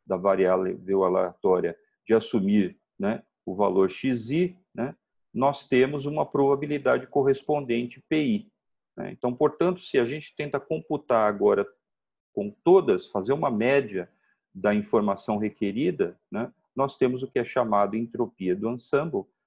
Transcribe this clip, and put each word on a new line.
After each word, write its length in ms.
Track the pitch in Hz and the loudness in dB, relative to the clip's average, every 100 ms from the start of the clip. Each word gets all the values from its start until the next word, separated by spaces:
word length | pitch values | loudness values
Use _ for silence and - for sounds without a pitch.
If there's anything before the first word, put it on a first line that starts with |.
| - | -6
da 100 | 95 | 0
variável 880 | 98 95 92 92 92 90 90 98 | 2 4 4 4 0 -4 -2 2
aleatória 720 | 95 92 92 - 101 90 87 85 _ _ - | 2 2 0 -2 2 2 0 -6 _ _ 0
de 80 | |
assumir, 640 | 113 107 117 98 104 92 - _ - | 0 2 0 2 2 2 -4 _ -6
né, 240 | 98 117 - _ | -4 -4 -8 _
o 100 | - | -10
valor 360 | 95 104 95 95 | -2 0 2 2
X 400 | - 135 123 110 | 0 -4 -4 -4
I, 260 | 151 180 - _ | -2 -2 -6 _
né, 200 | - 117 - _ _ _ | -8 -8 -10 _ _ _
nós 320 | 110 135 143 | -2 0 -2
temos 420 | - 127 131 147 139 | 0 4 4 0 -4
uma 200 | 151 147 | -4 -2
probabilidade 800 | 143 139 139 147 147 135 123 131 | 2 2 2 -2 -2 0 0 0
correspondente 920 | 143 139 135 - 147 135 120 120 - - | 0 2 0 -2 -4 -2 -2 -4 -10 -4
P 140 | 156 | -2
I, 300 | 143 104 - _ _ _ _ - | 0 0 -4 _ _ _ _ -14
né? 160 | - | -12
Então, 220 | 95 123 | -6 -6
portanto, 460 | 123 151 - 170 180 | 0 0 0 -2 -2
se 180 | - 135 | -2 0
a 60 | |
gente 300 | 117 147 - - | 0 -2 -12 -10
tenta 240 | 147 135 | -6 -6
computar 680 | - 160 - 147 - 117 107 | -6 -8 -6 -6 0 2 2
agora 380 | 101 104 98 101 - _ _ _ _ _ | 2 2 2 0 -8 _ _ _ _ _
com 180 | - 202 | -8 -8
todas, 560 | - - 190 143 92 - | -4 4 4 4 0 -2
fazer 240 | 104 98 | -6 -4
uma 180 | 143 156 | -2 -2
média 580 | 110 117 139 123 95 87 _ _ _ _ | 0 2 2 0 -4 -10 _ _ _ _
da 200 | 95 104 | -4 0
informação 600 | 104 104 117 107 98 - 104 | 0 0 0 2 -2 -4 -4
requerida, 800 | 104 - 101 101 165 160 87 - _ | -4 -4 -4 -2 -2 -2 -4 -6 _
né, 220 | 101 120 - _ | -8 -8 -10 _
nós 220 | - 139 - | -4 -4 0
temos 260 | 127 127 | -2 -2
o 80 | 131 | -6
que 80 | - | -4
é 60 | |
chamado 520 | 117 - 117 104 101 107 | -4 -2 0 0 0 -2
entropia 580 | 117 - 113 - 92 92 | -6 -4 -6 -4 -4 -2
do 140 | 110 | -4
ensemble, 540 | 123 - 143 160 123 98 _ | -6 -2 -2 -2 -6 -8 _